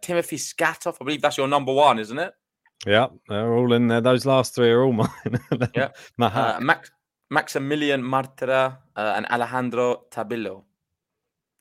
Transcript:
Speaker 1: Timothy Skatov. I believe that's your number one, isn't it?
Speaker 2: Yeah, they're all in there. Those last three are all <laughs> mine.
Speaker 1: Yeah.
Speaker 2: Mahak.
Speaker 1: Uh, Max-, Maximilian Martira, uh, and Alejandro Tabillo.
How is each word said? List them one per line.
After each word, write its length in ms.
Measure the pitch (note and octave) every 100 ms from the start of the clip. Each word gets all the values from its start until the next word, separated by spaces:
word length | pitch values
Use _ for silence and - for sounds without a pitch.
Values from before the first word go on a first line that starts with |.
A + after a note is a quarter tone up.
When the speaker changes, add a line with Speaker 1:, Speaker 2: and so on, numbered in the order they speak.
Speaker 1:
Timothy 360 | - F3 E3+ D3+
Skatov. 580 | - - D#3+ - F3 -
I 20 |
believe 180 | C3 D3
that's 160 | D3 C#3+
your 120 | C3+
number 240 | C#3+ C3+
one, 260 | C3+ D3 A2
isn't 180 | G#2+ C3+
it? 140 | F#3 - _ _ _ - G2+
Speaker 2:
Yeah, 220 | G#2 C3 - -
they're 260 | G#2 A2+
all 200 | A#2 B2
in 160 | A#2+ A#2+
there. 100 | A#2
Those 260 | B2 B2 C3+
last 300 | C3 B2 -
three 140 | A#2+
are 120 | A#2+
all 100 | C3
<laughs> 0 |
mine. 160 | A2 F#2 - - A#2 - A#2+ A#2+ A#2
Speaker 1:
Yeah. 140 | C3+ - - -
Speaker 2:
Mahak. 380 | A#2 A2 A2+ -
Speaker 1:
Uh, 40 |
Max-, 300 | C3 E3 - _ _ _ -
Maximilian 720 | - - D3 C#3 D3 D3 C#3
Martira, 760 | B2+ C3+ C3 - C3 C3 C3 C3 _ -
uh, 180 | G#2+ G2+
and 80 | -
Alejandro 800 | A#2+ A#2 B2+ B2 A#2 B2 A#2+ _
Tabillo. 540 | - G#2+ A#2 G2+ F#2+ _ _ _ _ _ _ _ _ _ _